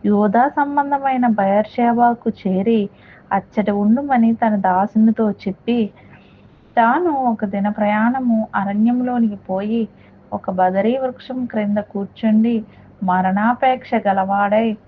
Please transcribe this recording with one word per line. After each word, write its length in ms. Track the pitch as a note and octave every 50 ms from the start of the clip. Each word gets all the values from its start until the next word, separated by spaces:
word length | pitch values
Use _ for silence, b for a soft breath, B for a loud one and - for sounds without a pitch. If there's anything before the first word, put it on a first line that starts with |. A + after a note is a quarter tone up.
| -
యూదా 420 | G#3 G#3 G3+ G#3 G#3+ G3 A#3 B3 C#4+
సంబంధమైన 760 | D4 D4+ C#4+ C#4+ C#4+ C#4+ C#4+ C#4+ C#4+ C#4 C#4 C4+ C4 B3+ B3
బయర్షెబాకు 1040 | A#3+ G#3+ G#3 G3 G3 G3 G#3 G#3+ - - - A#3+ A#3 A#3 A#3 A#3+ A#3+ A#3 A#3 - A#3
చేరి 600 | G#3+ - - F#3+ F#3 F#3 G3 A3+ A#3 A3 G3+ G3 B B B B B B B -
అచ్చట 380 | G3 G3 - - - - G#3 G#3
ఉండుమని 640 | G3+ G3+ G#3 G#3+ A3+ C4 C#4 C#4+ C4 A#3+ A3+ A3+ A3+
తన 220 | A3 A#3+ A3+ G#3+
దాసునితో 760 | G3+ F#3+ F#3 F3+ F#3 G3 G#3 - A3 A3 A3+ A3 - A3+ G#3+
చెప్పి, 600 | G3+ - - G3 F#3+ _ _ - A#3+ A#3+ A3 G3+ B B B B B B B B B B B - - _ _ _ _
తాను 340 | A#3+ A3+ A3+ B3 D#4 F4+ F4
ఒక 340 | D4 C4+ C4 B3 A3+ G#3+ A3+
దిన 240 | G3+ F#3+ G3 G3 G#3
ప్రయాణము 800 | G#3+ - G#3 G#3 G#3 G#3+ A3 A#3+ B3+ C4 C4 A#3+ A3+ A3 A3 - -
అరణ్యంలోనికి 840 | G#3 G3 G3 G3+ G#3 A3 A#3 B3 B3 B3 B3 B3 A#3+ A#3 A3 G3+
పోయి 520 | G3 - - F#3 F#3+ G3+ G#3+ A3+ A#3 A3 - B B B B B B - -
ఒక 180 | - G3+ - -
బదరీ 460 | F#3+ F3+ F#3 F#3 F#3 G3 G3 A3 B3
వృక్షం 480 | C4+ C4 B3+ B3 - - - C4 C4 B3
క్రింద 340 | A#3 - A3 G#3 G#3 G#3 G#3
కూర్చుండి 840 | G#3 - - G3+ G3+ G3 - - - A3 G#3+ G#3+ A3 A#3 A#3 A3 A3 B B B B B - - G3
మరణాపేక్ష 840 | F#3 F3+ F#3 F#3 F#3 F#3 G3+ G#3+ A3+ - - - C4 B3+ B3+ - - A#3+ A3+ G3 G3+
గలవాడై 680 | F#3+ G3 F#3+ F#3+ G3 G3+ G#3 G3+ G#3 G#3+ A3+ A3+ G#3+ - _